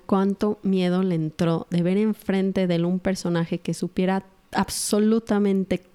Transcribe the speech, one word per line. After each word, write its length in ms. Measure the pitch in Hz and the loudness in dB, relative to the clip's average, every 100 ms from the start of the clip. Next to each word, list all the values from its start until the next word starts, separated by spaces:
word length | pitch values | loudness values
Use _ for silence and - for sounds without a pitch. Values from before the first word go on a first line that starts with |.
| - | 0
cuánto 520 | 196 196 196 208 208 | 2 2 0 -2 -2
miedo 400 | 196 190 180 180 | 0 0 2 2
le 120 | 190 | 0
entró 520 | 165 156 - 165 165 - | 0 -2 -2 0 0 -2
de 120 | 175 | -2
ver 160 | 170 190 | 0 2
enfrente 680 | 220 208 - 190 190 190 180 | 0 -2 -2 0 0 0 0
de 80 | |
él 100 | 170 | 0
un 140 | 175 185 | 0 0
personaje 600 | 196 190 175 170 165 175 | -2 -2 -2 -2 -2 -4
que 160 | - | -4
supiera 500 | 165 180 - 185 190 - _ _ | -4 -4 -2 0 0 -4 _ _
absolutamente 1300 | - 196 - - 208 214 226 220 208 202 196 190 180 - | -2 -2 -4 -2 2 4 2 2 0 2 0 0 -4 -6